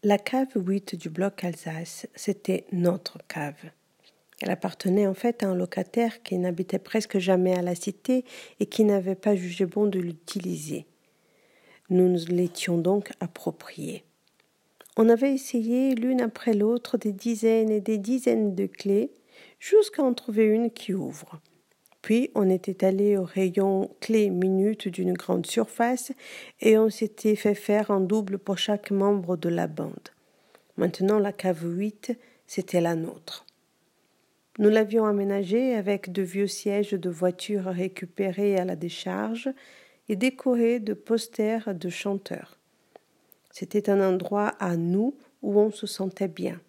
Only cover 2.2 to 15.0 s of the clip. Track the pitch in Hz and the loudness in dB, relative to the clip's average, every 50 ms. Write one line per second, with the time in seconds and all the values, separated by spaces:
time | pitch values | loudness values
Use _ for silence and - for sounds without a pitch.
2.2 | - - 190 196 _ - 185 - - - - 180 175 175 180 185 - - - - | -6 -6 -6 -4 _ -2 -2 -2 -2 -4 -2 2 2 2 2 0 -6 -12 -16 -16
3.2 | - _ - 160 147 147 151 - - 160 _ _ _ _ _ _ _ _ _ _ | -18 _ -10 -8 -8 -8 -10 -14 -20 -20 _ _ _ _ _ _ _ _ _ _
4.2 | _ _ _ - - 196 185 - - 190 - _ - 190 180 202 208 196 190 - | _ _ _ -8 -4 -4 -4 -2 -4 -8 -8 _ -2 0 2 2 2 2 0 0
5.2 | - 240 233 - 214 196 185 180 180 180 - - - - - 233 233 226 - - | -2 -2 -2 0 -2 -2 -2 -2 -4 -4 -4 -6 -6 -4 -2 0 0 0 -2 -6
6.2 | _ - 190 180 180 180 170 165 185 180 - 190 - - - 220 214 - - 196 | _ -6 -4 -2 -2 -2 -2 -4 -4 -4 -4 -6 -6 -2 -2 -2 -2 0 -2 -2
7.2 | 175 185 190 185 180 185 185 180 175 180 175 170 - - 190 _ _ - 254 254 | 2 4 4 4 4 4 2 2 0 -2 -4 -4 -6 -8 -8 _ _ 0 0 0
8.2 | 247 - - - - - - _ 208 208 - - 214 208 202 196 180 190 190 185 | 0 -4 -16 -20 -20 -20 -4 _ -4 -4 2 4 4 4 4 2 0 -2 -4 0
9.2 | - 208 208 185 180 180 175 - 190 175 - 208 208 208 190 185 175 175 165 151 | 2 2 2 2 0 -6 -2 -2 -2 -2 0 0 0 0 0 -2 -4 -4 -8 -10
10.2 | _ - - 202 175 180 175 160 151 151 151 - 156 _ _ _ _ _ _ _ | _ -10 -10 -8 -6 -6 -6 -6 -6 -8 -10 -10 -10 _ _ _ _ _ _ _
11.2 | _ _ _ _ _ _ _ _ _ _ - _ _ _ 185 180 180 180 180 175 | _ _ _ _ _ _ _ _ _ _ -20 _ _ _ 4 6 6 6 4 2
12.2 | 165 170 180 175 180 175 175 - - - 175 170 165 180 196 208 202 - - _ | 0 0 0 0 0 0 -2 -6 -4 0 0 0 2 2 0 0 -2 -6 -10 _
13.2 | 185 160 _ - - 170 160 - - - - - 151 - - - _ _ _ _ | -10 -10 _ -6 -8 -8 -8 -8 -16 -18 -14 -12 -10 -10 -10 -12 _ _ _ _
14.2 | _ _ _ _ _ _ _ _ _ _ _ _ - - _ - | _ _ _ _ _ _ _ _ _ _ _ _ -20 -6 _ 4